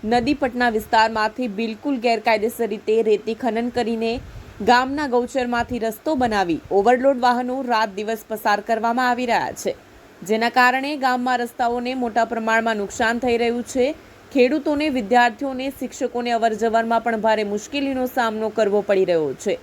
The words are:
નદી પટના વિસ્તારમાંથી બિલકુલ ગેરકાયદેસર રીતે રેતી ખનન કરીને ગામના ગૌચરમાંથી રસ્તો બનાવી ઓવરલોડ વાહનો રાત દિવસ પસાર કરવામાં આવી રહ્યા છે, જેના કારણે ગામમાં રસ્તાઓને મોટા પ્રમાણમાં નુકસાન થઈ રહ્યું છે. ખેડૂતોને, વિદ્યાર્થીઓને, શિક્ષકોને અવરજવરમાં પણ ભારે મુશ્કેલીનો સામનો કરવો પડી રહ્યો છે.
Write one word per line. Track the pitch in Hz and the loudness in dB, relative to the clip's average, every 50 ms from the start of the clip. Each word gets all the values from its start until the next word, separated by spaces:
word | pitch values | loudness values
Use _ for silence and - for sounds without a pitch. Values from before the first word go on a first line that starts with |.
| - | -2
નદી | 214 233 240 233 247 294 | 2 0 2 2 2 0
પટના | 277 294 262 226 247 247 240 | 0 0 -4 0 0 0 2
વિસ્તારમાંથી | 226 220 208 - - 226 220 226 226 220 214 220 214 - 254 247 | 0 0 -4 2 4 4 4 4 2 0 -2 -2 -2 -4 -6 -6
બિલકુલ | 196 190 226 226 220 214 - 294 285 247 | -4 -4 -4 -4 -4 -6 -4 -4 -4 -2
ગેરકાયદેસર | 214 247 233 220 214 240 226 214 202 226 233 - 233 220 | 0 0 0 0 2 0 0 2 0 -2 -2 -2 -4 -4
રીતે | 208 214 - - 220 226 226 | -4 -6 -2 0 2 2 4
રેતી | 214 214 202 - - 226 220 | 2 2 0 0 -4 -6 -4
ખનન | - 254 214 226 233 247 | -2 -2 -2 -2 -4 -4
કરીને | 240 247 240 214 233 226 226 226 226 269 - - - - - - - - 208 | -2 -2 -2 -2 -2 -2 -2 -2 -4 -4 -8 -12 -16 -18 -18 -18 -12 -6 2
ગામના | 208 240 240 254 262 277 294 302 277 | 4 4 4 4 0 -2 -4 -4 0
ગૌચરમાંથી | 240 247 240 240 - 277 247 247 240 240 233 233 254 240 | 0 0 0 0 -2 -2 -2 0 0 -2 -2 -2 -4 -4
રસ્તો | 220 226 214 - - 320 320 269 | -4 -4 -6 -4 -4 -2 0 2
બનાવી | 247 240 220 208 190 175 165 147 - - - | 2 2 2 0 0 0 0 -4 -2 0 2
ઓવરલોડ | 196 202 226 247 247 254 277 277 247 233 | 4 6 6 4 4 4 2 2 4 2
વાહનો | 247 247 240 254 247 247 269 277 254 | 2 2 2 0 -4 -4 -4 -2 -2
રાત | 240 220 220 220 190 | 0 0 0 -2 -4
દિવસ | 185 214 208 226 220 - - | -6 -4 -4 -4 -6 -6 -8
પસાર | 220 208 - 226 208 202 202 | -10 -4 0 0 0 0 0
કરવામાં | - 233 226 214 233 233 247 254 247 247 | -2 -2 0 0 0 0 2 2 0 0
આવી | 233 254 233 | 0 0 0
રહ્યા | 233 190 143 - - | 0 0 0 -2 -6
છે, | - - 196 - - - - - - - - - - | -6 -6 -6 -6 -6 -10 -20 -20 -20 -20 -20 -20 -18
જેના | - 170 214 220 226 233 | -4 -2 0 0 0 2
કારણે | 233 254 247 247 247 262 262 277 302 294 | 4 4 4 6 4 2 -2 -4 -4 -2
ગામમાં | 254 262 254 254 247 254 254 247 | 0 0 0 0 0 0 0 0
રસ્તાઓને | 240 233 - - 254 233 240 247 240 240 254 262 | -2 -4 -4 -2 -2 -2 0 -2 -4 -4 -4 -2
મોટા | 247 233 208 247 226 226 | -4 -2 0 0 0 0
પ્રમાણમાં | 240 226 220 220 220 226 226 226 226 208 202 | 0 -4 0 2 2 2 2 0 -2 -2 -4
નુકસાન | 196 - - 247 220 233 240 226 | -6 -4 -2 0 0 0 0 0
થઈ | 254 240 233 | 0 0 2
રહ્યું | 240 233 233 240 240 - | 2 0 0 -2 -6 -6
છે. | - 262 247 269 320 - - - - - - - | -2 0 0 0 0 -4 -12 -20 -20 -20 -20 -4
ખેડૂતોને, | - 277 247 254 262 311 277 330 294 285 302 311 | 4 4 4 4 4 2 0 0 0 0 0 0
વિદ્યાર્થીઓને, | 269 254 226 190 240 240 240 240 220 214 285 277 262 254 262 269 269 | 0 -2 0 2 4 4 4 4 2 -2 -6 -6 -4 -4 -6 -6 -6
શિક્ષકોને | - 277 247 - - 277 247 - 240 240 240 | -6 -8 -8 -6 -6 -6 -4 -4 -4 -2 -2
અવરજવરમાં | 240 233 220 233 220 208 220 233 214 226 226 226 233 233 226 | -2 2 2 0 0 2 -2 0 2 2 0 2 0 0 0
પણ | 240 233 220 | 0 -2 0
ભારે | 202 220 220 214 214 | 2 2 2 2 0
મુશ્કેલીનો | 202 202 208 - - - 285 277 277 269 254 254 254 | -2 -4 -6 -6 -6 -4 -4 -2 -2 -2 -2 -2 -2
સામનો | - 269 240 226 220 220 220 214 | -2 -2 -2 -2 -2 -2 -4 -4
કરવો | 214 220 220 202 196 208 | 0 0 0 2 2 0
પડી | 196 202 208 190 190 | 2 2 2 2 4
રહ્યો | 175 175 165 156 143 127 | 2 2 2 2 0 -4
છે. | - - 208 175 - | -4 -4 -4 -4 -4